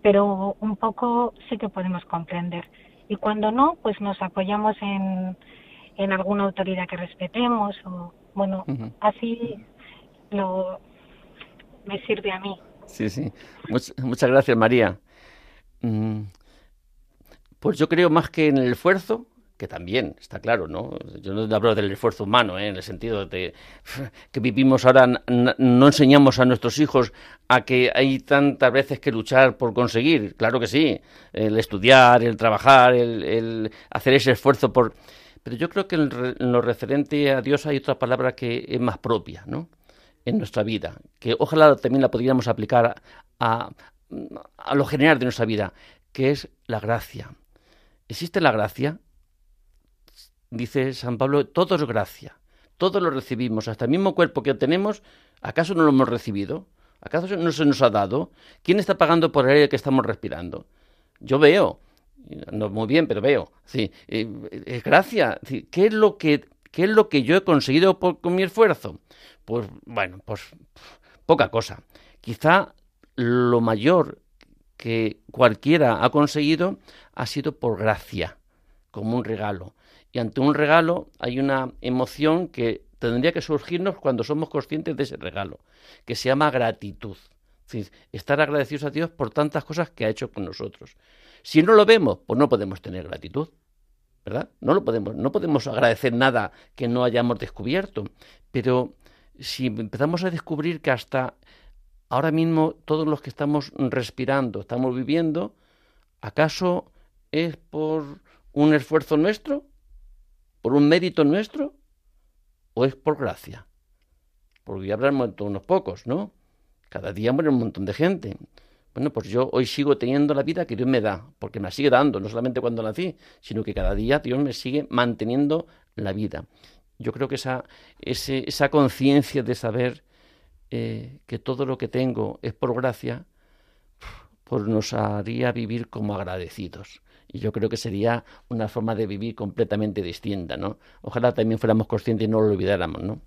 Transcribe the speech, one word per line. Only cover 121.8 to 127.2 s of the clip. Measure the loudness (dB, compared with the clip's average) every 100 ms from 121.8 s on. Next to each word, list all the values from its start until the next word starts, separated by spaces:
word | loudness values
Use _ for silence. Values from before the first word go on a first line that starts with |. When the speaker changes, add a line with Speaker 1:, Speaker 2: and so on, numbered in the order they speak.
| 4
Speaker 2:
dando, | 6 4 0
no | -6
solamente | -4 -4 -2
cuando | -4 -4
nací, | -6 -6 -8 -10 -20 _
sino | -10 -8
que | -6
cada | -4 -2
día | -2 0 -2
Dios | -2 -4
me | -4
sigue | -6 -6 -6 -2
manteniendo | 0 0 -2 -2 0 0 -2 -4 _ _ -8
la | -6
vida. | -4 -6 -8 -16 _ -20 _ _ _
Yo | -8
creo | -6